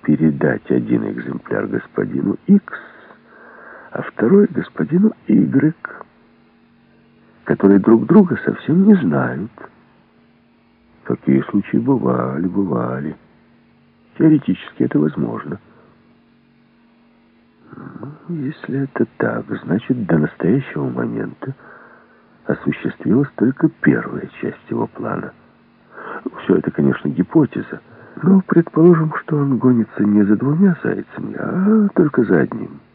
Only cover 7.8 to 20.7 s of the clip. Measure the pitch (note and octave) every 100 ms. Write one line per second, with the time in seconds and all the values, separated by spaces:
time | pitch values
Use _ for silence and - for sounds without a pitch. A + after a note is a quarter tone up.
7.8 | G2 A2+ A#2 F3+ F3+ B2 - - - E3
8.8 | F#3+ G3 - C#3+ B2+ B2+ G#3+ - - _
9.8 | _ _ _ _ _ _ _ _ _ _
10.8 | _ _ - - - C3+ - G2+ - -
11.8 | A#2+ C3 - B2 B2+ D#2 F2+ F#2+ G2 -
12.8 | A#1+ B1+ D2 - _ _ _ _ _ _
13.8 | _ _ _ - D#3+ D3+ C#3+ F3+ - -
14.8 | - D3 D#2 - C#2+ G#2+ - - _ _
15.8 | _ _ _ _ _ _ _ _ _ _
16.8 | _ _ _ _ _ _ _ _ - -
17.8 | - - C#3 D3+ - E3 C3+ - - C3+
18.8 | C3+ - - _ A2+ A2+ - - - G2
19.8 | - B2+ G#2 E2 D2+ - E2 C3 C3+